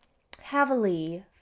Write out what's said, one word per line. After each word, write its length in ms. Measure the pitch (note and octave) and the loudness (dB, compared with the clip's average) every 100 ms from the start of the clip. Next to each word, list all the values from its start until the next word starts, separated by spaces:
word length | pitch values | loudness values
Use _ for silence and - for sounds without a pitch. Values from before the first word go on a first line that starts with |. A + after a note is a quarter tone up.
| _ _ _ - | _ _ _ -16
heavily 840 | - C#4+ C4+ B3+ G#3 E3+ D#3+ E3+ - _ | -4 0 2 2 2 0 -4 -8 -12 _